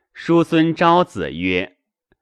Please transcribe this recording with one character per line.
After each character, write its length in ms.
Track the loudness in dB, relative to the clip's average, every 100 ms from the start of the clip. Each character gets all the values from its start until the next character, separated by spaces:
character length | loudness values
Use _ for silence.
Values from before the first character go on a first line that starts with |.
| _
叔 300 | -18 0 0
孙 320 | 2 0 0 0
昭 280 | 2 2
子 280 | 0 -4 -8
曰 460 | -4 -2 -2 -4 _ _ _ _ _